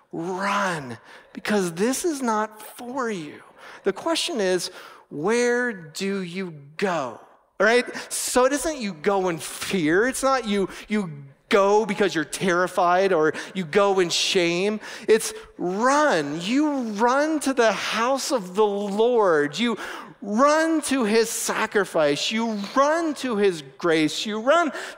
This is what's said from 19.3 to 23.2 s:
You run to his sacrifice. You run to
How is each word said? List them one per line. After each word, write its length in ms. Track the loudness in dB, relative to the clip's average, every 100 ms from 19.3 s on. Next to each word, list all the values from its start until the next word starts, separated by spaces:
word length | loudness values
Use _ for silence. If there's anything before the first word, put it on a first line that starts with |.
| 4 2 0
You 180 | -2 -2 -6 -14 -16 -14
run 600 | -4 2 4 4 2 0
to 240 | 0 0 2
his 240 | 2 2
sacrifice. 1000 | -2 -4 -2 0 0 0 2 2 2 -2
You 300 | -2 -2 -4 -2 2
run 400 | 2 2 -2
to 220 | -4